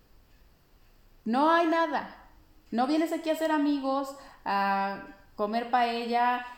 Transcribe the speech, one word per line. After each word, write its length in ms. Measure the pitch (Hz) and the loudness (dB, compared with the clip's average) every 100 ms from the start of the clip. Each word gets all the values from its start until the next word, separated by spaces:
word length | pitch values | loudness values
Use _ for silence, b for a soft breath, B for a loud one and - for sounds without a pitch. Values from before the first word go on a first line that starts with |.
| _ - _ _ _ _ _ _ - _ _ - | _ -20 _ _ _ _ _ _ -20 _ _ -10
No 260 | 220 247 311 | -2 2 4
hay 160 | 339 339 | 4 4
nada. 560 | 330 330 254 - - - - - - - | 2 0 -2 -6 -16 -20 -20 -20 -20 -6
No 160 | 220 254 | -2 2
vienes 260 | 311 320 | 2 0
aquí 160 | 320 320 | -2 -2
a 60 | |
hacer 180 | 311 320 | -2 0
amigos, 560 | 311 294 285 269 269 277 - B B | 2 2 0 0 -2 -4 -10 B B
a 640 | - 196 196 196 196 196 - - - | -4 0 0 0 -2 -6 -12 -20 -14
comer 360 | - 208 233 240 | -6 -2 -2 0
paella 760 | 254 233 233 240 233 247 247 247 | 2 2 0 -2 2 2 0 -6